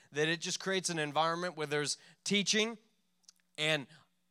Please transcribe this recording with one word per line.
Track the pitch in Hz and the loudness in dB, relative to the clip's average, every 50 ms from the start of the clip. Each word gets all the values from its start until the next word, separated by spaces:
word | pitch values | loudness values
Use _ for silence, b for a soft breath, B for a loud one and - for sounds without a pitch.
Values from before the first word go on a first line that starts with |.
| B B | B B
that | 139 147 156 160 | -2 0 2 2
it | 170 165 | 0 0
just | - 180 170 - | -2 -6 -6 -4
creates | - 190 190 185 151 - | -2 -2 -2 0 0 -2
an | 170 160 | -2 -2
environment | 151 147 139 151 160 165 170 175 180 180 151 | -2 0 2 2 2 2 2 0 -4 -6 -4
where | 156 151 143 | -6 -4 -2
there's | 151 147 147 135 - b b b b b - | 0 0 0 -2 -4 b b b b b -4
teaching | - 196 208 185 - 208 214 214 226 233 - _ _ _ _ _ _ _ _ _ - _ _ _ _ - - | 0 2 2 2 2 2 2 2 0 -2 -10 _ _ _ _ _ _ _ _ _ -20 _ _ _ _ -6 -2
and | 151 156 156 147 123 - b b b b _ _ _ _ | 0 2 2 0 0 -6 b b b b _ _ _ _